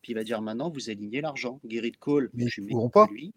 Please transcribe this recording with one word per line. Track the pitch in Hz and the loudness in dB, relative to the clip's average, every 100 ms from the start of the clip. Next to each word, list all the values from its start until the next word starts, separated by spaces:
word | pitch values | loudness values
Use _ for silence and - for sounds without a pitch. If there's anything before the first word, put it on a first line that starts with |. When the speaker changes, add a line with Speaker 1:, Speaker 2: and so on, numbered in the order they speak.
Speaker 1:
Puis | - | -8
il | 110 | -6
va | |
dire, « | 110 113 | -4 -4
Maintenant, | 107 113 160 | -4 -4 -6
vous | 143 117 | -6 -8
alignez | 104 104 127 | -8 -6 -4
l'argent. » | 151 135 123 131 113 | -4 -4 -8 -8 -8
Gerrit | 113 117 | -4 -4
Cole, | - - 147 120 | -6 0 2 2
Speaker 2:
Mais | 120 120 | 0 -2
Speaker 1:
je | |
suis | - | -2
Speaker 2:
ils | 98 | -4
Speaker 1:
meilleur | 120 | 0
Speaker 2:
pourront | 117 | 4
pas. | 208 214 | 8 8
Speaker 1:
que | |
lui. | - 165 | 6 -12